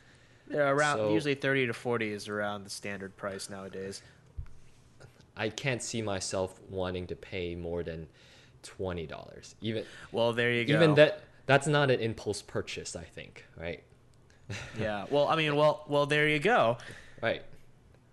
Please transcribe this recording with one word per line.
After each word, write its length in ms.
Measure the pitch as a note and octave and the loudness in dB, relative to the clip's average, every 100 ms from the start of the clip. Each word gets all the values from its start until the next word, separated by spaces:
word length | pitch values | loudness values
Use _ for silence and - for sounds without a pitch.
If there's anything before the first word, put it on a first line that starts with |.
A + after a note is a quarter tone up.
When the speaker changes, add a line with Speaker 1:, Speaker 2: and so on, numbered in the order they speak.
| - - - - - | -20 -20 -20 -20 -6
Speaker 1:
They're 260 | C#4 C#3+ | 0 2
around, 240 | C#3 D3 C#3 | 4 2 2
Speaker 2:
So 160 | G#2+ | 2
Speaker 1:
usually 220 | G#2+ D3 C#3 | 2 2 0
thirty 320 | C3+ C3+ B2 | 2 2 0
to 60 | |
forty 380 | A2+ B2 A#2+ A2 | -2 -2 0 0
is 160 | G#2 G#2 | -4 -6
around 360 | G#2 G#2 G#2 | -4 -4 -6
the 60 | G2 | -8
standard 440 | - G#2 G2+ G2 - | -10 -8 -8 -10 -10
price 320 | G2+ G2 - | -8 -8 -10
nowadays. 500 | G2 F#2+ F#2+ F#2+ G2 - - - - - - - - - - - - - - | -12 -10 -10 -10 -10 -16 -20 -16 -12 -12 -14 -20 -20 -20 -20 -20 -20 -16 -4
Speaker 2:
I 140 | A2 | -4
can't 340 | - C#3+ A#2+ | -2 -2 -2
see 180 | - A#2 | -4 -4
myself 580 | G#2+ G2 - G2 F#2 - G2+ | -4 -4 -2 -2 -2 -4 -10
wanting 380 | F#2+ F#2 F2+ F2+ | -4 -4 -4 -6
to 80 | - | -10
pay 400 | - F#2+ F2 E2+ | -8 -6 -6 -6
more 280 | E2+ F2 | -4 -4
than 240 | E2 E2 D#2+ - - - - - | -4 -8 -12 -16 -20 -20 -20 -20
twenty 420 | - - F#2+ F2 D#2 | -18 -8 -6 -4 -8
dollars. 500 | G1+ G1+ G1+ - - | -10 -14 -18 -20 -8
Even 240 | G#2 A2 G#2 - - | -6 -4 -6 -12 -6
Speaker 1:
Well, 220 | G#2 A#2 | 0 2
there 180 | A#2 A#2+ | 2 2
you 140 | A#2+ A#2 | 2 2
go. 80 | |
Speaker 2:
even 220 | - D#3+ D3 | 6 8 8
that, 260 | D3+ - - - - | 8 6 -10 -8 2
that's 220 | C3+ D#3 | 4 4
not 240 | D3 C#3 | 4 4
an 80 | B2 | 4
impulse 420 | A2+ G#2+ - G2+ | 2 -4 -4 -6
purchase, 540 | - A2 - - D#2 - | -6 -8 -6 -8 -10 -10
I 80 | |
think, 420 | E2 - - - - - | -12 -14 -16 -18 -20 -10
right? 280 | E2 - - - - - - - - | -8 -8 -12 -20 -20 -20 -20 -20 -12
<laughs> 300 | F#2+ - - | -10 -10 -6
Speaker 1:
Yeah. 260 | A2 G2+ F#2+ | -4 -4 0
Well, 160 | C#3+ C#3+ | 2 4
I 80 | D#3+ | 2
mean, 200 | D#3 C#3+ | 2 4
well, 280 | D3+ D3 - | 4 4 0
well, 180 | C#3+ C#3+ | 2 4
there 220 | D3 D3+ | 4 4
you 120 | D3+ | 4
go. 380 | E3 A#3 A#2 A#2+ - - - - | 4 4 4 2 -6 -16 -18 -6
Speaker 2:
Right. 220 | A2+ F2+ - - - - - - _ | -2 -2 -6 -18 -20 -20 -20 -20 _